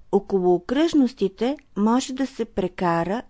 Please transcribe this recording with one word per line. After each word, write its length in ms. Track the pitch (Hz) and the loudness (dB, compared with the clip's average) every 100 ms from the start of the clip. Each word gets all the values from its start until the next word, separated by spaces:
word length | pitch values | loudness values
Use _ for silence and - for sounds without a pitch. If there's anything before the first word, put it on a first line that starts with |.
| - | -2
Около 420 | 202 - 196 180 | -2 0 0 2
окръжностите 1040 | 180 - 269 330 311 240 - 196 196 233 294 _ - | 2 0 0 2 2 2 0 -4 -2 -4 -4 _ -2
може 360 | 214 247 262 | 2 2 -2
да 140 | 262 262 | -4 -6
се 180 | - | -6
прекара 800 | 226 - 180 - 180 170 170 226 - | -8 -4 -4 -2 -2 0 -2 -4 -8